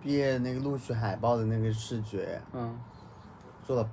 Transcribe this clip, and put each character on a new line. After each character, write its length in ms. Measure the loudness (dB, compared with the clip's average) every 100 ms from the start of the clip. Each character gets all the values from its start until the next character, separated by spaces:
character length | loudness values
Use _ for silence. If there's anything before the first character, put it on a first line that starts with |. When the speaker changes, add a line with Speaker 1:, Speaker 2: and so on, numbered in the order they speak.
Speaker 1:
毕 100 | 0
业 240 | 4 4 4
那 160 | 2
个 60 | 0
录 180 | 0 -2
取 160 | 0
海 220 | 0 0 2
报 220 | 4 4
的 80 | 4
那 120 | 4
个 140 | 2
视 300 | 0 -2 -4
觉， 400 | -2 -2 -2 -4 -6
Speaker 2:
嗯。 260 | -6 -6 -6 -12 -16 -18 -18 -18 -18 -18 -16 -2
Speaker 1:
做 120 | 0
了 120 | 0